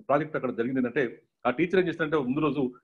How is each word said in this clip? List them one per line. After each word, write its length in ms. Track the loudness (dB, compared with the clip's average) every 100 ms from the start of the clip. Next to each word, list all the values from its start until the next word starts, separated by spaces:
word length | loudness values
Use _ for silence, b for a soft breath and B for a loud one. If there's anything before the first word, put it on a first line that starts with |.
| 0
ప్రాజెక్ట్ 280 | 0 0 -4
అక్కడ 200 | -2 -2
జరిగింది 240 | -2 0
ఏంటంటే 420 | 0 0 -2 -4 _ _ -2
ఆ 40 |
టీచర్ 260 | 0 2 2
ఏం 120 | 2
చేసిందంటే 280 | 0 0 0
ముందు 240 | 0 0
రోజు 340 | 0 0 -2 B